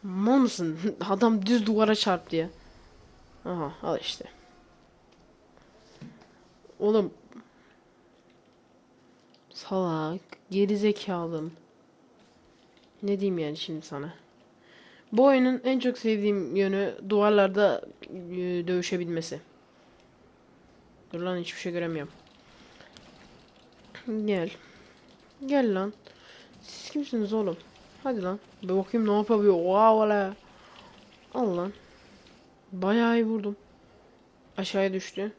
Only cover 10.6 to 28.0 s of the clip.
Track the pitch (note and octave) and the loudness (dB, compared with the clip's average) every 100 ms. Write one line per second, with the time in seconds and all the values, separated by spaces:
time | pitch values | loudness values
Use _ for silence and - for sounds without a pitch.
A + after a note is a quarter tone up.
10.6 | G3+ G#3 G#3 G#3 - F3+ E3 E3 D#3+ E3 | 2 2 2 0 -2 -4 -4 -6 -8 -12
11.6 | _ _ _ _ _ _ _ _ _ _ | _ _ _ _ _ _ _ _ _ _
12.6 | _ _ _ _ G3+ G3+ G3 F3+ D3+ D#3 | _ _ _ _ -4 -2 0 -2 -4 -6
13.6 | - D#3 D#3 C#3+ D3 E3 - _ _ _ | -8 -10 -10 -10 -10 -14 -20 _ _ _
14.6 | _ - - - _ G#3+ C4+ C4+ B3+ B3+ | _ -20 -20 -20 _ 4 6 8 4 2
15.6 | B3 C4 B3 B3 A3+ G#3+ G#3 G3+ D#3 F3 | 0 0 0 -2 0 0 2 0 -2 0
16.6 | G3 G3 G3 - G3 G#3 G#3 G#3 G3 F#3+ | 0 0 -2 -4 -2 2 4 6 4 4
17.6 | G3+ C3 - - - F#3+ F3 F3+ F3+ F3+ | 2 2 -6 -20 -16 -14 -10 -6 -4 -2
18.6 | F3 F3+ F3 F#3 F3 E3 E3 D3 - - | -2 -2 -2 -4 -4 -6 -6 -10 -14 -20
19.6 | _ _ - _ _ _ _ _ _ _ | _ _ -20 _ _ _ _ _ _ _
20.6 | _ - _ _ - E3 F3+ F3+ E3+ - | _ -20 _ _ -16 -8 -4 -4 -6 -8
21.6 | F#3 E3+ E3+ D#3+ C#3+ - - - - - | -6 -4 -4 -4 -8 -14 -20 -20 -20 -20
22.6 | - - - - - - - - - _ | -20 -20 -20 -20 -20 -20 -20 -20 -20 _
23.6 | - _ - - - A3 G#3+ G3 E3 - | -20 _ -20 -18 -8 -4 -2 -2 -2 -8
24.6 | - - - - - - - - C4+ C#4+ | -20 -20 -20 -20 -20 -20 -20 -14 0 2
25.6 | B3 F#3+ G3 - - - - - - - | 2 2 -2 -6 -20 -20 -20 -20 -20 -20
26.6 | - - - D4+ C#4+ A#3+ G3+ A3 G3+ E3+ | -20 -16 -8 -6 -4 -4 -2 -2 -2 -6
27.6 | - - - - | -12 -20 -20 -10